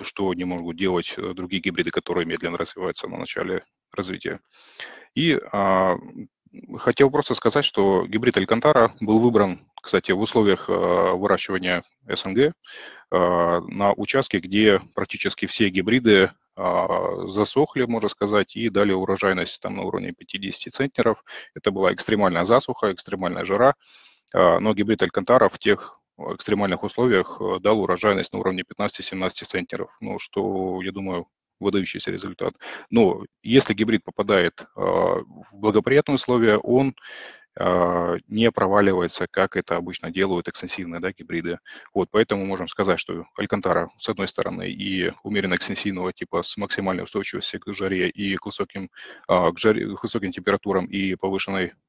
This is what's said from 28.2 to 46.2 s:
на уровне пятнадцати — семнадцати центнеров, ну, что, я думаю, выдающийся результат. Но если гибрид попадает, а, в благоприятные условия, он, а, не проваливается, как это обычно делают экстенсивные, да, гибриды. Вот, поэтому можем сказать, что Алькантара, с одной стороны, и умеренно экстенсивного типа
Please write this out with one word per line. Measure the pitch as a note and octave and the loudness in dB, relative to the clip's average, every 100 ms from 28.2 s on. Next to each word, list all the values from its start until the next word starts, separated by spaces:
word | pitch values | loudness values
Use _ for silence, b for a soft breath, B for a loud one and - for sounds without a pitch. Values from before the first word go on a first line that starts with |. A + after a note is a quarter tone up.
| F2+ | 0
на | G2+ | -4
уровне | F#2+ F#2 | -4 -4
пятнадцати — | F2+ - G2+ - | -6 -6 -6 -6
семнадцати | F#2+ G2 F#2 - | -8 -6 -6 -6
центнеров, | - F#2+ F2 - G2 - | -8 -8 -6 -8 -10 -12
ну, | G#2+ F#2+ | -10 -10
что, | - - G2 F#2+ F#2 F#2 | -8 -4 -2 -2 -4 -4
я | F#2 | -6
думаю, | F#2+ G2 F2+ E2 _ _ - | -8 -6 -6 -8 _ _ -6
выдающийся | G2 G2 F2+ G2 - | -2 0 -2 -6 -8
результат. | F#2+ F#2+ F#2 - - B B B | -8 -8 -6 -6 -6 B B B
Но | A2+ G2+ - G2+ _ | 4 4 2 -8 _
если | A2 B2+ - | 2 4 4
гибрид | G2+ A2 A2 | 0 0 0
попадает, | - - G#2 G2 F2 - - - | -2 -4 2 2 2 -2 -14 -6
а, | F#2+ F2+ F2+ F2+ | -2 2 2 0
в | - - - G2+ | -6 -16 -20 -4
благоприятные | G#2 G#2+ - C#3 D3+ C3+ | 0 2 4 2 2 0
условия, | - B2 A2+ G#2+ | 0 2 4 4
он, | - B2 C#3 - B B B B B - | 4 2 2 -4 B B B B B -4
а, | F#2 F2+ F2 F2 F2 F2 - | 0 2 2 2 0 -2 -4
не | G#2+ A#2 | 2 2
проваливается, | - G2 G2+ G2 F#2 F2 - F2 | 2 2 4 4 4 0 -2 -4
как | - F#2+ F#2+ | 0 0 -2
это | - F2 | -2 -4
обычно | F2 F2 E2+ | -4 -10 -6
делают | F2 G2 F2+ - | -2 0 -2 -4
экстенсивные, | - F2+ - F2 E2+ | -8 -8 -8 -8 -6
да, | F2+ | -8
гибриды. | - E2+ E2 E2 F2 - B B | -8 -8 -6 -4 -8 -10 B B
Вот, | G2+ F2+ | -4 0
поэтому | G#2 A#2 G2+ F#2+ | 2 2 0 -4
можем | F#2+ E2+ | -6 -6
сказать, | - G2 F2 | -2 0 0
что | - E2+ E2 - | -2 -8 -10 -8
Алькантара, | G2+ G#2 F#2+ - E2+ - | -4 -2 0 0 -2 -8
с | - | -8
одной | G2+ G2 | -4 -4
стороны, | - F#2+ F#2 F#2 | -4 -6 -6 -8
и | F2+ G2 F#2+ E2+ - | -8 -6 -4 -4 -6
умеренно | G2 G2+ F#2+ F2+ | -6 -4 -2 -2
экстенсивного | - G2 G#2 F#2+ F#2 | -4 -6 -4 -4 -6
типа | - | -8